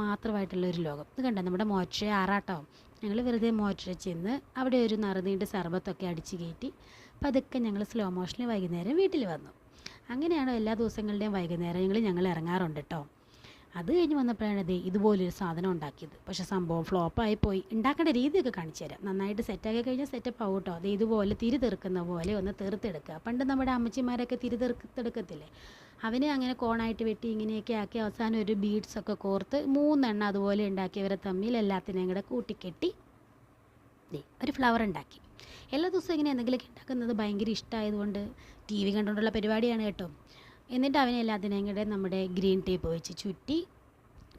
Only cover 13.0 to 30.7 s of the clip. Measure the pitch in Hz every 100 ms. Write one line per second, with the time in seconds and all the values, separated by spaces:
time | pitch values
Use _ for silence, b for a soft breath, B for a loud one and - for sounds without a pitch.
13 | 143 - B B B B B 175 170 339
14 | 330 294 240 226 214 202 175 180 185 190
15 | 214 202 180 - 185 165 190 175 147 -
16 | 156 - - 175 180 190 170 165 160 185
17 | 170 - 220 214 208 190 - 226 254 294
18 | 330 247 269 359 262 196 160 - 156 -
19 | 202 190 196 208 226 190 220 226 240 254
20 | 277 240 247 240 208 190 190 170 196 202
21 | 220 220 202 - 233 254 247 190 190 185
22 | 175 175 170 208 190 214 196 202 226 160
23 | - 156 - 247 269 269 262 247 233 269
24 | 247 240 247 247 247 233 247 240 - -
25 | 233 - 185 156 151 B B B B -
26 | 226 240 294 277 254 254 233 226 226 220
27 | 226 214 233 214 214 220 208 226 202 233
28 | 214 208 220 226 208 214 208 208 - -
29 | 190 208 196 196 190 277 294 277 294 302
30 | 254 208 208 196 196 202 208